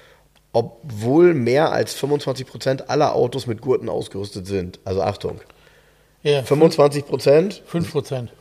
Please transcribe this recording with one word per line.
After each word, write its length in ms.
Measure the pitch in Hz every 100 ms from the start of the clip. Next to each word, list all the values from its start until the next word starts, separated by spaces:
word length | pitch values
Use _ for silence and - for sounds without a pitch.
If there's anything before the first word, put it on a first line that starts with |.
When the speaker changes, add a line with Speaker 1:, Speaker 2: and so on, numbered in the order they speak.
| - _ _ _ _
Speaker 1:
obwohl 800 | 117 - - 156 107 113 151 175
mehr 380 | 156 117 135 156
als 220 | 117 113
fünfundzwanzig 520 | - 139 143 143 127 131
Prozent 440 | 117 135 135 -
aller 240 | 139 135
Autos 320 | 120 127 131 120
mit 140 | 107
Gurten 280 | 131 123 113
ausgerüstet 580 | 85 - 98 101 104 92
sind. 340 | 98 87 -
Also 160 | 95 95
Achtung. 380 | 95 98 - - - _ _ _ _ _ _ _
Speaker 2:
Ja, 200 | 151 143
Speaker 1:
Fünfundzwanzig 640 | 123 143 160 165 143 143 -
Prozent? 560 | 139 139 151 196 - -
Speaker 2:
Fünf 260 | 170 -
Prozent. 380 | 156 - 131 117 -